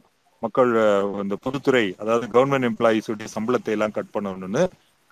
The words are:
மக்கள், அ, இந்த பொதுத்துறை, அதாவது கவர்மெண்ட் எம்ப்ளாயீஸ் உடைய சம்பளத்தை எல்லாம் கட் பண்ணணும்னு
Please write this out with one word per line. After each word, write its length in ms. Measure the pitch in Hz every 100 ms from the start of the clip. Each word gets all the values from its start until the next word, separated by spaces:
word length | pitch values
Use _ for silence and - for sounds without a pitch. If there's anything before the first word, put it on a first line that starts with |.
| - _ _ _
மக்கள், 280 | 113 135 123 113
அ, 140 | 110 101 101 101
இந்த 140 | 98 101
பொதுத்துறை, 540 | - 135 139 131 104 90
அதாவது 280 | 107 117 117
கவர்மெண்ட் 420 | 117 139 139 123
எம்ப்ளாயீஸ் 420 | 110 117 110 107
உடைய 200 | 107 107
சம்பளத்தை 400 | 110 110 123 107 107
எல்லாம் 140 | 107
கட் 240 | 104 95
பண்ணணும்னு 480 | 110 101 95 92 120 180 - _ _ _